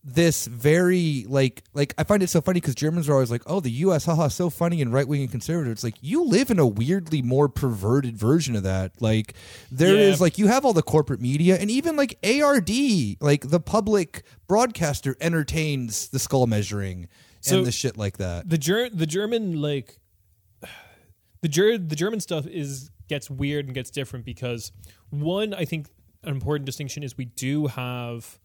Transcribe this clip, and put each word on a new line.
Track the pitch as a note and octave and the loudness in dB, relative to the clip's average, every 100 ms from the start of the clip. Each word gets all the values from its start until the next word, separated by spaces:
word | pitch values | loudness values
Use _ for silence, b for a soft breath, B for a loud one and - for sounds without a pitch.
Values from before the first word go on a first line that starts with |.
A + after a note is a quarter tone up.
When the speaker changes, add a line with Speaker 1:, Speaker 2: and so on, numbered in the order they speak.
Speaker 1:
this | C#3+ B2+ E3+ - A2+ | -2 2 4 2 -6
very, | A#2+ C#3+ E3 F3+ F#3 E3 C#3 G#2 | 0 4 4 4 4 2 -2 0
like, | C3+ C3 - _ | 2 2 -2 _
like, | C#3+ C#3+ - | -4 -4 -2
I | |
find | D#3 G#3 | 0 2
it | F3+ | 4
so | E3+ | 2
funny | E3+ F3+ | 2 0
'cause | D3+ | -2
Germans | B2 D3+ E3+ D3 | -2 -2 0 2
are | |
always | C#3 B2 | 2 2
like, | A#2+ | -2
"Oh, | - F#3 | -4 -4
the | C3+ A#2+ | -2 0
U | F#3 | 2
S, | D#3+ E3+ | 2 2
haha, | D#3+ D3+ | 2 0
so | - F3+ | 0 -4
funny | - E3+ E3+ | 0 -2 0
and | B2+ | 0
right-wing | B2+ C3+ D3 | 0 0 -2
and | C3 | -2
conservative." | A#2+ - E3 C3 | -6 -4 -2 -2
It's | A2+ | -4
like, | A#2+ - | -6 -6
you | C#3 C#4 | -4 0
live | E4 G#3+ C4 | 2 2 4
in | G3+ | 4
a | C3 | 4
weirdly | G#2 B2 G3 E3 D#3 | 2 0 0 0 -2
more | B2 C3 C#3+ | 2 2 2
perverted | - C#3 G#2+ G2 C3+ B2+ G#2+ | 2 -2 0 2 2 0 -2
version | A2 E3 C#3 A2 | 2 2 2 -2
of | |
that. | F#2+ F#2+ F#2 _ | 0 -2 -4 _
Like, | A2 A2 G#2 B B B B | 0 0 -2 B B B B
there | C3 F3 | 2 6
Speaker 2:
Yeah. | G3+ G3+ | 8 6
Speaker 1:
is, | E3 | 6
like, | F3 - | 2 4
you | G#3 | 4
have | B3+ | 4
all | C4 | 4
the | F#3 | 2
corporate | - D#3 C#3 A#2 | 2 2 2 -2
media | A#2+ C#3+ F3 F#3 | -2 2 4 4
and | G#3 | 2
even, | B3 E4 D4+ | 0 0 0
like, | C#4 - | -2 -2
A | G3 C#4 | 0 2
R | D4 C#4 | 4 2
D, | E3+ A#3 C#4+ G3 G#2+ F#2+ | 2 0 2 2 0 -2
like, | D3 D3 B2+ | 2 2 2
the | E3+ | -2
public | - G#3+ G#3 G#3 D#3+ - b b - | 2 -2 2 0 0 -10 b b 0
broadcaster | G3+ B3 A3 E3 C#3 C#3 B2+ | 2 2 0 -4 -2 -4 -2
entertains | E3 E3 D3 D#3+ D#3 C#3 A#2+ G#2+ - | -2 0 -2 -2 -2 -2 -4 -6 -6
the | C3 | -6
skull | - C3+ B2 | 0 2 2
measuring | G#2+ F#2+ G2+ G2 F2+ F2 b b b | 2 -2 -6 -6 -8 -14 b b b
Speaker 2:
So | - F#3+ | 0 2
Speaker 1:
and | B2 | 2
the | |
shit | - B2+ A2 | -2 -4 -4
like | G2+ - | -6 -4
that. | F#2 F2 F3 | -6 -6 -2
Speaker 2:
the | D#3+ | -2
Ger-, | C#3+ G#3 B3 | 0 0 -2
the | G3 D#3+ | -4 -4
German, | E3+ G#3+ A#3 G#3 D#3+ | -2 -2 -2 -2 -4
like, | D3 C#3+ A#2 _ _ _ _ _ _ _ | -4 -4 -8 _ _ _ _ _ _ _
<sighs> | - - - _ _ _ _ _ | -20 -20 -20 _ _ _ _ _
the | E3 | -2
Ger-, | D3 G#3 A#3 | 2 2 2
the | E3 | -4
German | D3+ F#3+ A3 | -4 -4 -4
stuff | - D#3+ C#3 | -6 -6 -6
is, | F3 C#3+ C3+ C#3+ _ - | -8 -8 -10 -16 _ -8
gets | C#3+ - | -8 -8
weird | C3+ C#3+ D3 C#3 | -6 -4 -4 -6
and | |
gets | B2+ B2 | -10 -8
different | C#3+ C3 B2+ | -8 -8 -10
because, | A#2+ - B2 A#2+ - b b b b | -12 -10 -8 -8 -12 b b b b
one, | D3 D3+ F#3+ G#3+ | -4 -2 -2 -4
I | F#3+ E3 | -4 -6
think | D#3+ C#3 _ _ _ | -6 -10 _ _ _
an | - | -8
important | C#3 C#3 D3 | -6 -4 -4
distinction | C3+ - C#3 - | -6 -10 -10 -10
is | C#3 - | -10 -10
we | B2 | -12
do | - C3 D3 D3 | -6 -4 -2 -2
have | B2+ B2 B2 A#2+ A#2+ - - | -4 -8 -8 -8 -10 -14 -20